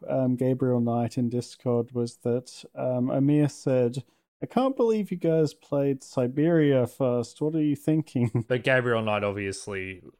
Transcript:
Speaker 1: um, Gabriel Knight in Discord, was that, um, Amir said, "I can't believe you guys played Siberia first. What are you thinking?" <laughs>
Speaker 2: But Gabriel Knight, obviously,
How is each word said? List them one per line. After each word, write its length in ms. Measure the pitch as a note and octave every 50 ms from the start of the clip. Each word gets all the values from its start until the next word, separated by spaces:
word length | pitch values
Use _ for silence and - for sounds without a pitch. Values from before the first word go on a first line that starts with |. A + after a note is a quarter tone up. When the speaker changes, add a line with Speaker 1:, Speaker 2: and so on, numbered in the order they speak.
| -
Speaker 1:
um, 280 | - C#3 C3+ C3 B2+ B2+
Gabriel 460 | A#2+ C3 B2+ C3 C3 C3+ B2+ B2 A#2+
Knight 360 | A#2 A#2+ A#2 A#2+ A#2 A2+ -
in 120 | B2+ A#2+ A#2
Discord, 640 | A#2+ A#2+ A#2 - - _ - B2+ A#2+ A#2+ A#2 A#2+ B2
was 240 | A#2+ A#2+ A#2 -
that, 480 | _ - A#2+ A#2+ B2+ B2+ - - - - - -
um, 340 | C3 C3 B2+ B2+ B2 B2 C3
Amir 380 | C3+ C3+ C#3 C#3+ D3 D3+ D3
said, 560 | C#3 - - - C#3+ C3 B2+ B2 A#2+ B2 C#3 - _ _ _ _ _ _ - D3
"I 40 |
can't 280 | - - A#3+ C4 C4+ C4+
believe 360 | - A#3+ A3+ A3 G#3+ G3 -
you 60 | F#3
guys 360 | F3 - E3 D#3+ D#3+ D#3 D3 -
played 500 | _ _ - C#3+ C#3+ C#3 C#3 C#3 C3+ -
Siberia 840 | - - C3+ B2 B2 C3 D3 D3+ E3+ F3 D#3+ D3+ C#3+ C#3 B2+ A#2+
first. 560 | A2 - - C#3 B2 B2 A#2+ A#2 - - -
What 140 | D3+ D#3 D#3+
are 60 | D#3+ D3+
you 120 | D3 C#3
thinking?" 680 | - - D#3+ D#3 D#3 D3 - - B2+ A#2+ A2+ - B2 A2
<laughs> 20 |
Speaker 2:
But 160 | - B2+ B2 -
Gabriel 380 | C3+ C3 B2+ A#2+ B2 A#2 A2+
Knight, 220 | A2 A2 G#2+ G#2 G#2
obviously, 800 | G2+ G2 G#2 G2+ G2 F#2+ - - G#2 G2+ F#2+ F#2+ F#2+ F#2 F2 D#2+ C2+ _